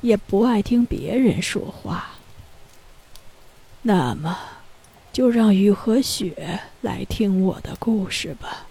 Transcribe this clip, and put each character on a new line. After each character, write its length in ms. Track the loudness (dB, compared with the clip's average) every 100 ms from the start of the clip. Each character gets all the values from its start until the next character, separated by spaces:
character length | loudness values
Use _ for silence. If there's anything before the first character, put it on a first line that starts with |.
也 160 | 2 2
不 240 | 2 2
爱 180 | 4 2
听 240 | 2 2
别 320 | 2 -2 -2 2
人 240 | 2 2
说 220 | -2 -4
话。 460 | -6 -10 -8 -8 -8 -18 -20 -20 -20 -20 -20 -20 -20 -20 -20 -20 -18 -20 -20 -20 -20 -6
那 320 | 2 2 2 -2
么， 220 | -6 -6 -10 -18 -20 -20 -20 -20 -10
就 160 | 2 2
让 240 | 6 6
雨 180 | 6 4
和 300 | 2 2 0
雪 600 | 0 -4 -6 -8 -8 -10 -10 -10
来 240 | -8 -6 -6
听 380 | -2 2 2 2
我 160 | -2
的 140 | -10 -6
故 320 | -2 -2 -2
事 240 | -6 -8
吧。 320 | -10 -12 -14 -16